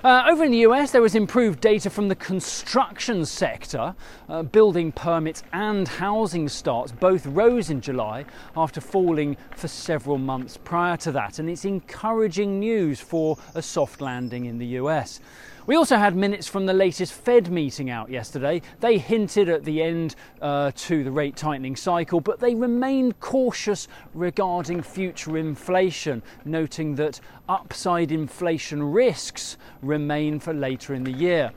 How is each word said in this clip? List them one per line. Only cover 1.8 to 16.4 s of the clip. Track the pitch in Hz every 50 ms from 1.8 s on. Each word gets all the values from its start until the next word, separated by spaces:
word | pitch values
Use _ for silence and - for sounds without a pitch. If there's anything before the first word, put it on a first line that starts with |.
| - 202
from | - - 208 196
the | 185
construction | - - - 190 190 - - - - - - - 254 247 175 - - - - 226 180 156
sector. | - - - 190 131 110 - - - - 123 117 170 185 - - - - - - -
Uh, | 160 165
building | 165 131 - 214 220 208 165 175 165 160
permits | - - - 170 170 165 160 156 156 - - -
and | - 185 208 214 214 196 185
housing | - - - 180 202 208 220 220 185 160 170 156 139
starts | - - - 156 123 117 127 127
both | 113 117 180 185 185 170 -
rose | 143 139 180 220 233 247 240 185 147
in | 151 131
July | - 143 127 127 110 107 107 127 143 - - - - - -
after | 165 160 143 - 151
falling | - - - 190 185 175 160 156 147 147 139 - - - -
for | - - 160
several | - - - - 165 139 110 143 143 135
months | 131 135 131 131 127 117 -
prior | - - - 170 175 175 175 170
to | 160 - 165
that. | 131 135 104 101 - -
And | 156 165
it's | 180 - -
encouraging | 196 196 185 - - - - - 220 226 226 220 208 160 190 208 202 196 196
news | 208 226 226 214 180 151 131 -
for | - - 170 165 160 156 151 - - - -
a | 165
soft | - - - 175 143 - - -
landing | 143 131 123 123 123 120 120 123 123
in | 120 117 117
the | 117
U | 120 123 127 127 147
S. | 160 147 123 - - - - - - - - - - - -
We | - 269
also | 330 311 - 262
had | 214 208 202 170
minutes | 185 196 202 208 196